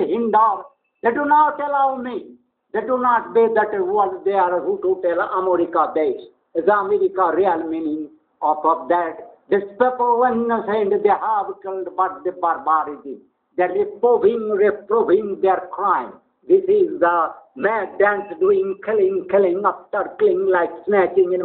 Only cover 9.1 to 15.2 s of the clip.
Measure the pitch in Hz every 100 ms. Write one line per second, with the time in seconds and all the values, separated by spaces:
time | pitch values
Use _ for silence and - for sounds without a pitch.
9.1 | 156 - - - 202 202 - 254 247 240
10.1 | 233 254 226 233 226 196 220 196 202 202
11.1 | 170 - 214 196 190 190 190 175 175 185
12.1 | - 175 - 170 165 143 156 147 139 135
13.1 | 127 _ _ _ - 180 190 202 - 240
14.1 | 233 202 233 214 196 208 202 - 226 165
15.1 | 196